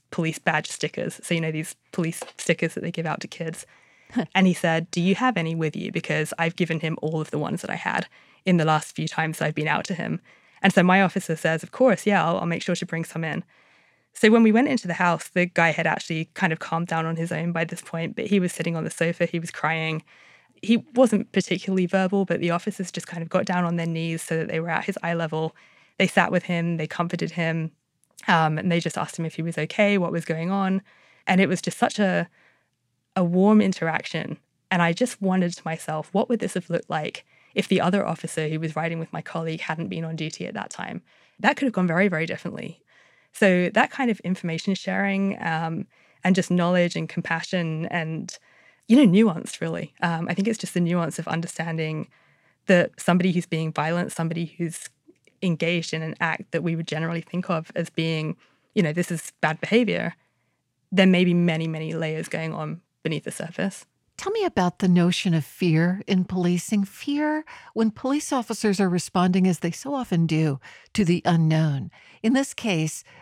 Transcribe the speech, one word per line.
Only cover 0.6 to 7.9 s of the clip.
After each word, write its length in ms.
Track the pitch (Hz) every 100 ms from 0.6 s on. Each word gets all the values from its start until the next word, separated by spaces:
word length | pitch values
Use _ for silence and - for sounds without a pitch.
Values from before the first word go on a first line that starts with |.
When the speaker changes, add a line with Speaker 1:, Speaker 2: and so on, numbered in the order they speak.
| -
Speaker 1:
stickers. 520 | - 156 - - -
So, 100 | -
you 80 | 165
know, 100 | 160
these 240 | 156 160 - _
police 320 | - 165 - - -
stickers 360 | - 165 165
that 80 | -
they 100 | 165
give 140 | 170 160
out 160 | -
to 60 | -
kids. 380 | - 165 165 - _ _ _ _ 233
Speaker 2:
<laughs> 100 | 165
Speaker 1:
And 140 | 190 185
he 60 |
said, 360 | 170 170 165 170
"Do 100 | 175
you 140 | 180 190
have 220 | 254 196
any 180 | 165 165
with 200 | 156 -
you? 160 | -
Because 420 | 170 - 151 151 -
I've 160 | 165 -
given 240 | 165 160
him 180 | 160 160
all 200 | 156 160
of 100 | 156
the 60 | 147
ones 220 | - 170
that 80 | -
I 60 | -
had 320 | -